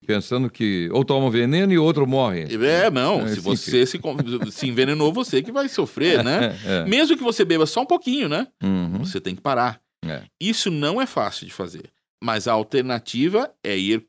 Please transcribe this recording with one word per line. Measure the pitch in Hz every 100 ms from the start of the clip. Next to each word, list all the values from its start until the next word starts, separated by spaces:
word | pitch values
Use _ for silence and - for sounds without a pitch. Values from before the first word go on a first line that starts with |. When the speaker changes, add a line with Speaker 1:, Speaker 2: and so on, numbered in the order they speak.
| -
Speaker 1:
pensando | 107 - 123 123
que | - 110 92 85
ou | 110
toma | 135 139 131
um |
veneno | 117 120 160 196
e | 175
outro | 156 151 131
morre. | 135 120 90 78 110
Speaker 2:
É, | 131 170 208
não. | 135 131 170
Speaker 1:
É, | 110
Speaker 2:
Se | 101
Speaker 1:
sim, |
Speaker 2:
você | 87 - - 123
Speaker 1:
que | 127
Speaker 2:
se | 175
con-, | - 143 120
<laughs> | 123 110
se | - 135
envenenou, | 117 131 151 151
você | 202 254 -
que | 185
vai | 269 277
sofrer, | - 151 - 165 139
né? | 117 170 117 92
Speaker 1:
<laughs> |
É, | - 92
é. | 127
Speaker 2:
Mesmo | 240 311 311
que |
você | 240 226
beba | 185 165 156
só | -
um | 277
pouquinho, | 349 254 277 185
né? | 156 262 _
Speaker 1:
Uhum. | - - 85 95
Speaker 2:
Você | 180 98
tem | 95
que | 92
parar. | 147 123 123 113 _ _ -
Speaker 1:
É. | 69 - -
Speaker 2:
Isso | 190 220 202
não | 151 147 214
é | 262
fácil | - 101 - 87
de |
fazer. | - 90 90 - _ _ _
Mas | 117 110 120
a |
alternativa | 110 104 135 127 120 - 120 156 214 277 -
é | - 95
ir | 95 110